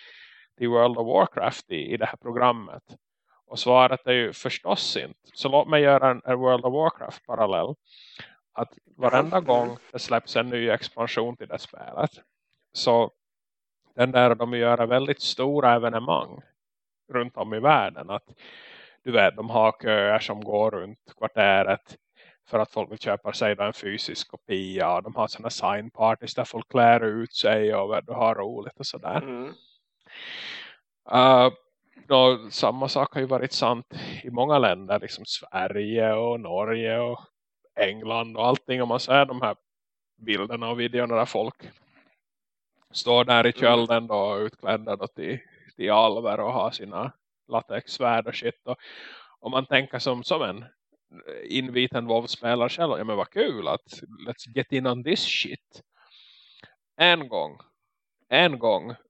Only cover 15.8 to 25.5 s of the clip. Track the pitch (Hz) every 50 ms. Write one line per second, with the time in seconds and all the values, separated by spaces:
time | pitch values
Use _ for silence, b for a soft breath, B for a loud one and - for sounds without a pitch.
15.8 | 113 117 117 113 120 - 85 69 - - - - - _ _ _ _ _ _ _
16.8 | _ _ _ _ _ - 131 123 120 123 - 120 101 107 107 110 117 147 156 135
17.8 | 101 95 - - - 90 101 104 - - B B B B B B B B B B
18.8 | B B B B - 127 117 113 98 92 98 107 110 113 113 117 110 110 107 -
19.8 | - 117 107 104 101 101 107 110 - - 104 104 107 104 104 104 107 110 104 95
20.8 | 90 101 113 - _ - - _ 110 110 - 113 104 101 98 98 95 95 98 -
21.8 | _ - 107 - _ b b b b b b b _ _ - 110 107 - - 110
22.8 | 107 - 107 107 - 117 101 101 - 104 101 - 120 107 104 98 101 101 - -
23.8 | - 98 101 107 - - - - - - - - _ - 101 95 95 95 95 95
24.8 | 85 82 87 87 95 110 - - 110 107 - - 110 113